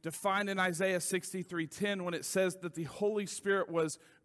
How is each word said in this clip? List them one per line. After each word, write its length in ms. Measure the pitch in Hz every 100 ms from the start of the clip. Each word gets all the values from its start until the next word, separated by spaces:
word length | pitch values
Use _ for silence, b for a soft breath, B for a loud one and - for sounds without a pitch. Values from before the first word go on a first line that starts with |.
defined 440 | 165 - 202 196 202
in 120 | 196
Isaiah 400 | 185 170 190 180
sixty-three 680 | - 185 - 185 - 170 160
ten, 380 | - 202 196
when 100 | 175
it 100 | 165
says 340 | - 196 185 185
that 140 | 175 160
the 80 |
Holy 420 | 147 - 208 208 196
Spirit 460 | - 196 196 175
was 260 | 165 160 - B B